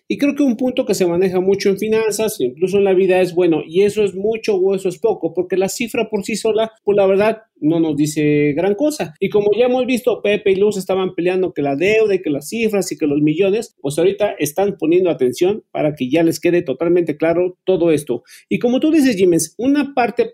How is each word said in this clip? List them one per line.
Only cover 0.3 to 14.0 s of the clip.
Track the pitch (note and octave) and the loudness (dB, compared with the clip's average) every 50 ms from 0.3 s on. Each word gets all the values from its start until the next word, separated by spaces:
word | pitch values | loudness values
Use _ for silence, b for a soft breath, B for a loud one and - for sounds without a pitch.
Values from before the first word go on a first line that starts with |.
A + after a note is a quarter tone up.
| - | 0
que | C#4+ C#4+ | 0 0
un | C4 A3+ | 0 0
punto | - C4 B3+ B3 - B3+ | 0 -2 -2 -2 -2 -2
que | - G3 | -2 0
se | - F#3+ | 0 0
maneja | F3 E3+ F3 F#3+ F#3+ F3+ F#3 | 0 2 0 0 0 0 0
mucho | F#3 F#3+ G3 G3 - G3+ | 0 0 0 0 0 0
en | F#3+ | -2
finanzas, | F#3+ G#3+ A3 A3 A3 A3 G#3+ G3+ G#3 A3 G#3+ - - | -2 -2 -2 0 0 0 -2 -2 -2 -4 -4 -4 -4
incluso | C3+ B2 C3 D3+ F3+ F#3 F#3+ G3+ | -4 -6 -4 -2 -2 0 2 2
en | G3 | 2
la | G3 F#3+ | 2 4
vida, | F3+ G3 F3+ F#3 F#3 | 4 4 4 2 2
es, | F#3 E3+ E3 | 2 0 0
bueno, | F3 F3+ E3+ D#3 D3+ - | 0 2 2 2 0 -2
¿y | D#3+ D#3+ F#3 | -2 0 2
eso | G3+ G#3 G3 G#3+ G#3 | 2 2 2 0 -2
es | F#3+ F3 | -2 -2
mucho | F#3+ G3 A3 A3+ A3 - A3 G#3 | -2 -4 -4 -4 -2 -2 -2 0
o | F3+ F#3 F#3+ | 0 0 0
eso | G3 F#3 F#3+ F#3 | 0 -2 -4 -6
es | D#3 - | -4 -2
poco? | - A3+ F#3+ - - D#3+ D#3+ | -2 -2 -2 -2 -4 -4 -4
Porque | F3+ F3+ F3+ F#3+ | -4 -4 -2 -2
la | F#3 F#3+ F#3+ | -2 -2 -2
cifra | - - A#3+ G#3+ - A#3 A3 - | -4 -6 -8 -6 -4 -4 -4 -4
por | A3 G3+ G3 | -4 -6 -6
sí | - A3+ | -6 -6
sola, | G3 - A3 G#3+ A3 A3+ A3 - _ _ | -2 -2 0 0 0 -2 -4 -6 _ _
pues | G#3 G3+ | 0 2
la | G3+ G3 | 2 4
verdad, | F#3+ G3 F#3+ G#3 A3 A3 - - _ _ - | 4 4 2 2 0 0 -4 -8 _ _ -4
no | C#3 D3+ E3 E3+ | 0 0 2 2
nos | E3 D#3+ D3 | 0 0 0
dice | C3+ D3+ D3 - D#3+ D3+ D3 D3 D3 D3 D3 C#3 | 0 -2 -2 0 0 0 2 2 2 2 0 0
gran | D#3 F3+ G3 G#3 | 0 0 0 0
cosa. | G3+ D4 D4+ D4 - F3+ D3+ - - | 0 0 -2 -2 -4 -6 -8 -6 -4
Y | G3 F#3+ | -2 0
como | F#3+ G#3 G3+ G#3 G#3 G#3 | 0 2 2 2 2 2
ya | B3 | 2
hemos | B3 B3 B3+ B3+ | 2 2 0 0
visto, | A3 C4 A3 - A#3+ G#3 - | 0 -2 -2 0 -2 -2 0
Pepe | - G3+ G#3 G3 - G3+ | 0 0 0 0 2 0
y | F#3+ | 2
Luz | F#3 G3+ G#3+ G3+ | 2 2 0 0
estaban | F#3+ F#3 - F#3 F#3+ F#3+ F#3 F#3 | -2 -4 -2 -2 -2 -2 -2 -2
peleando | - E3+ F3+ F#3 F#3 F#3 E3+ | -2 -2 0 0 0 -2 -2
que | - D#3 | -2 -4
la | C#3+ C#3+ C#3 | -2 -2 -2
deuda | C#3 F3 G3+ G#3+ A3 A3 G3+ G3 | 0 2 2 2 2 2 2 0
y | F3+ | -2
que | F#3 D#3 | -2 -4
las | C#3+ C3+ - - | -4 -4 -6 -6
cifras | A3 A#3 A3+ G#3 G3+ G3 F3+ - | -4 -2 -2 0 0 -2 -2 -4
y | E3 - | -4 -2
que | D#3+ | -2
los | D3 C#3+ D3+ | 0 0 2
millones, | D3 D3+ D#3 D#3+ G3 F#3+ G3 A#3 A3 - _ _ | 2 2 2 2 0 0 0 -2 -4 -8 _ _
pues | - D3 D3 | -8 -4 -2
ahorita | D#3+ | 0